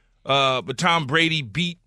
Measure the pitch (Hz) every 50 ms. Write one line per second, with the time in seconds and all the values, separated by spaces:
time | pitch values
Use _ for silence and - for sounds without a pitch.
0 | _ _ _ _ - - 135 139 135 135 131 127 - 135 127 - 165 180 170 170
1 | 151 123 147 165 165 160 160 156 135 107 92 165 175 175 170 - _